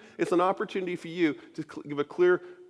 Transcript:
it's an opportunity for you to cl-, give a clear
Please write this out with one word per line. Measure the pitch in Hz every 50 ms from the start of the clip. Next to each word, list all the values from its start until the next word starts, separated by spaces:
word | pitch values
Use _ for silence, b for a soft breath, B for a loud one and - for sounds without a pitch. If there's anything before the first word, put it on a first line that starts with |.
| B B B B
it's | 180 -
an | 185 170
opportunity | 180 185 196 190 214 196 - 196 185 180 175
for | 165 - 170
you | 160 180 170 156 135 B B B B
to | - 156
cl-, | - - - -
give | 143 147 143
a | 147
clear | - - - 175 180 180 175 B B B B B -